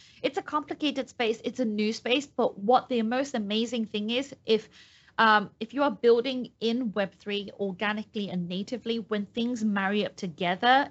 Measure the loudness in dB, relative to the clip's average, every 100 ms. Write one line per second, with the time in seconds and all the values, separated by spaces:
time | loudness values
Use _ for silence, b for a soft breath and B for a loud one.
0 | B B -4 -4 -4 -6 -4 -4 -2 -2
1 | -6 -4 -2 -2 -6 -2 -2 0 -2 -2
2 | 0 -2 0 -2 -2 0 2 2 2 0
3 | 0 0 -2 -4 -2 0 0 -2 -4 -4
4 | -2 -2 -4 -8 0 0 0 B B B
5 | B 2 6 6 2 -8 -8 0 0 4
6 | 6 6 4 -4 -8 -4 -2 0 -2 -2
7 | -4 -6 -6 -4 -6 -6 -6 -2 -2 -2
8 | -6 -6 -4 -4 -4 -6 -6 -6 -4 -6
9 | -2 -4 -4 -4 -4 -2 0 0 0 0
10 | -2 -4 -8 -2 -2 2 4 4 4